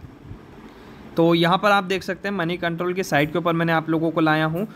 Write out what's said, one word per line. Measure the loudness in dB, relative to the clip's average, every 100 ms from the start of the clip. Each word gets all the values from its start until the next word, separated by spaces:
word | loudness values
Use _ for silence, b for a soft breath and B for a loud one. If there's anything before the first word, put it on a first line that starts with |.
| -20 -20 -18 -18 -18 -20 -20 B B B -6 2
तो | 2
यहाँ | 4 2 2
पर | 4
आप | 2
देख | 2 -4
सकते | -4 -6 -6
हैं |
मनी | -4 -2 -2
कंट्रोल | -4 -2 -4
के | -4
साइट | 0 0 0
के | 0
ऊपर | 0
मैंने | 0 2
आप | 0 0
लोगों | 0 0
को | 2
लाया | 2 2 0
हूँ | -2 -6